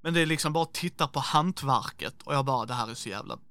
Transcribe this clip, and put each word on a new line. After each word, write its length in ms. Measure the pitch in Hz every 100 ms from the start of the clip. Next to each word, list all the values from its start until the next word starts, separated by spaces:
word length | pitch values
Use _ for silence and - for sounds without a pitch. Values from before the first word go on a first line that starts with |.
men 100 | 160
det 80 | 170
är 40 | 160
liksom 280 | 156 156
bara 100 | 156
att 100 | 165
titta 340 | - 175 - 147
på 120 | 143
hantverket 1040 | 127 156 175 185 139 123 - - 87 -
och 100 | -
jag 120 | 143 135
bara, 200 | 127 113
det 80 |
här 160 | 123 113
är 40 |
så 160 | 117 113
jävla 280 | 101 - - -